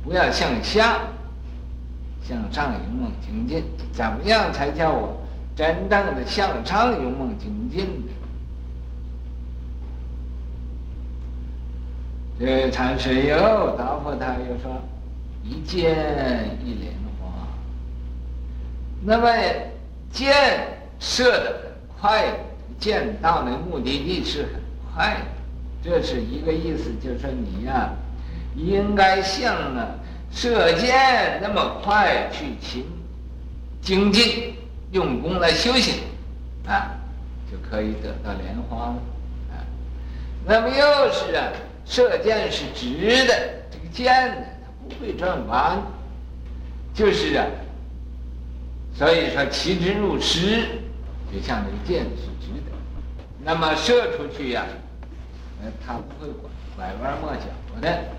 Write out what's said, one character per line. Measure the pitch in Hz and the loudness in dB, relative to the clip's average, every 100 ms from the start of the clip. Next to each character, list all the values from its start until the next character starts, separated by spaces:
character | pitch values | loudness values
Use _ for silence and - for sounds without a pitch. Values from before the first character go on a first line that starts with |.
不 | 135 | 0
要 | 180 165 | 4 4
向 | 160 170 113 | 4 2 0
下， | - 208 226 220 - - - - - - - - - - - - | 2 6 6 4 -2 -8 -10 -10 -10 -10 -10 -10 -10 -10 -10 -10
向 | - 120 107 | -6 -4 -4
上 | - 143 | 0 0
勇 | 104 92 123 | 0 -2 -2
猛 | 120 95 | -2 -4
精 | - 107 120 | -6 -4 -2
进。 | 160 151 - - | -2 -4 -6 -8
怎 | - 110 | -2 -2
么 | 117 | 0
样 | 175 220 190 | 4 4 4
才 | - 143 | 0 -2
叫 | 147 160 | 2 2
我 | 131 101 - - - - - | 2 0 -6 -8 -8 -8 0
真 | 156 165 190 | 2 2 4
正 | 202 196 135 | 4 4 -2
的 | 123 | -2
向 | - 196 - - | 0 2 0 0
上 | 190 240 | 4 4
勇 | 220 - | 4 0
猛 | 269 254 214 | -2 -4 -4
精 | 208 208 226 | -6 -4 -4
进 | 170 196 | -2 -2
呢？ | 185 - - - - - - - - - - - - - - - - - - - - - - - - - - - - - - - - - - - - - - - - - - - - | -4 -6 -8 -8 -8 -8 -10 -8 -10 -8 -8 -8 -8 -8 -8 -8 -8 -8 -8 -8 -8 -8 -8 -8 -8 -8 -8 -8 -8 -8 -8 -8 -8 -8 -8 -8 -8 -6 -6 -8 -8 -8 -8 -6 -2
这 | 127 131 131 | 2 4 2
禅 | 127 127 135 | 2 0 2
师 | 131 131 143 | 2 4 4
又 | 156 208 214 165 - | 6 6 6 4 0
答 | 123 147 | -2 -2
复 | 147 131 | -2 -2
他， | 131 127 127 | -2 -2 -2
又 | 120 | -4
说 | 131 127 - - - - - - - | -4 -6 -8 -10 -10 -10 -8 -8 -8
：“一 | 156 | -6
箭 | - 185 165 156 151 147 131 120 107 - 127 | -2 2 4 4 2 2 2 0 0 -4 -4
一 | |
莲 | 107 - - - - | -4 -6 -6 -6 -6
花。” | - 95 95 - - - - - - - - - - - - - - - 190 | -6 -6 -6 -8 -8 -8 -8 -8 -8 -8 -8 -8 -8 -8 -8 -8 -8 -4 4
那 | 226 | 6
么 | 233 226 175 - - - - - - | 8 6 4 0 -4 -10 -12 -12 -10
箭 | - 269 285 269 - - - - - | -2 6 8 8 4 -2 -8 -14 -10
射 | - - 254 | -2 4 6
得 | - - 82 - - - - | 6 2 -4 -8 -12 -14 0
很 | |
快， | 208 214 - - - - - - | 4 6 4 0 -8 -10 -12 -4
箭 | 214 202 226 208 | 0 2 0 0
到 | 160 180 | 2 4
那 | 123 | 2
目 | 127 175 151 | -2 -4 -4
的 | 123 139 | -2 -2
地 | 143 175 - | 0 -2 -2
是 | 147 | -4
很 | - - - - - | -4 -6 -8 -10 -8
快 | - 196 | 0 0
的， | - - - - - - - | 0 -4 -8 -8 -8 -10 -8
这 | 170 170 | 0 2
是 | - 127 | 2 -2
一 | 110 135 | -2 -2
个 | 160 | 0
意 | 160 165 131 | 0 0 -2
思， | 127 110 | -2 -4
就 | 127 | -4
是 | 120 | -4
说 | 139 | -2
你 | 127 104 92 123 | -2 -4 -4 0
呀， | 135 113 - - - - - - - | 0 0 -4 -8 -8 -8 -6 -6 -4
应 | 165 196 202 202 | 2 4 4 6
该 | 190 190 | 8 6
像 | 190 - 247 180 143 127 | 2 0 0 0 -2 -2
啊， | 107 - - - - | -4 -6 -10 -10 -8
射 | - 247 226 170 | -2 2 6 6
箭 | 165 247 262 269 240 196 180 | 6 6 8 8 6 4 0
那 | 196 | 0
么 | 208 - - | 2 2 0
快 | 196 208 185 131 - | 4 6 6 4 0
去 | - 143 120 | -4 -6 -6
勤 | - 123 131 - - - - - - - - - | -6 -6 -6 -8 -10 -10 -10 -10 -10 -10 -10 -8
精 | - 185 202 | 2 4 6
进 | 196 233 - - - - - - | 8 6 4 -4 -8 -12 -12 -2
用 | 185 156 123 | 0 2 0
功 | 156 185 | 0 4
来 | 165 | 4
修 | 160 240 | 4 4
行， | 254 196 - - - - - - - - | 4 4 0 -6 -10 -10 -10 -10 -10 -2
啊， | 202 - - - - - - - | 0 0 -6 -8 -8 -8 -10 -10
就 | 95 - | -10 -6
可 | 107 | -2
以 | 107 107 | -2 -2
得 | 92 - | -6 -6
到 | 104 95 | -6 -6
莲 | 92 107 - | -4 -6 -6
花 | 117 120 | -4 -4
了。 | 120 240 - - - - | -4 -6 -8 -8 -8 -8
啊， | - - - - - - - - - - | -8 -8 -8 -8 -8 -8 -8 -8 -6 4
那 | 220 | 4
么 | 233 | 6
又 | 269 285 285 285 | 6 8 8 6
是 | - - 160 | 4 0 0
啊， | - - - - - | 0 -4 -10 -14 -4
射 | - 240 180 | 6 6 6
箭 | 214 220 - | 2 2 2
是 | - 143 | -2 -4
直 | 120 123 143 202 247 254 | -6 -4 0 4 6 6
的， | 220 - - - | 4 2 -6 -12
这 | - | -12
个 | - | -10
箭 | - 247 254 254 | 0 6 6 6
呢， | 247 - - | -2 -8 -12
它 | - - - - | -14 -14 -12 -10
不 | |
会 | 226 147 | -6 -2
转 | 180 180 104 | 0 0 0
弯， | 120 156 190 208 - - - - - - - - - - | 2 4 2 -2 -8 -10 -10 -10 -10 -10 -10 -10 -10 -10
就 | - 208 | 4 4
是 | - 156 135 | 6 4 2
啊， | - - - - - - - - - - - - - - - - | 2 -2 -10 -10 -10 -10 -10 -10 -10 -10 -10 -10 -10 -8 -8 2
所 | 143 | 6
以 | 165 147 | 6 4
说 | 135 135 | 2 0
其 | - 160 180 | 0 0 2
直 | 170 | 2
入 | 202 202 143 | 2 2 2
实， | - 160 185 226 220 - - - - - - | 2 2 4 4 2 -4 -8 -8 -8 -8 -8
就 | 101 | -6
像 | - 117 101 | -2 -2 -2
这 | |
个 | 101 - | -4 0
箭 | 165 120 104 | 0 0 -4
是 | - - | -6 -8
直 | - 240 - | -8 -8 -8
的。 | - - - - - - - | -8 -8 -8 -8 -10 -12 -10
那 | 147 165 | -2 2
么 | 160 156 | 2 2
射 | 233 240 202 - | 6 6 6 -2
出 | 143 | -6
去 | - 135 | -4 -2
呀， | 117 92 - - - - - - - - - | -2 -2 -8 -12 -14 -12 -12 -14 -14 -14 -12
呃， | 107 113 - | -10 -10 -8
它 | 120 | -8
不 | - - | -8 -12
会 | 151 | -10
拐， | - - - - - | -10 -12 -12 -12 -8
拐 | 185 113 | -8 -4
弯 | 127 143 | -4 -4
抹 | - - | -6 -6
角 | - - - 113 | -8 -10 -10 -4
的。 | 147 175 - | 0 0 -4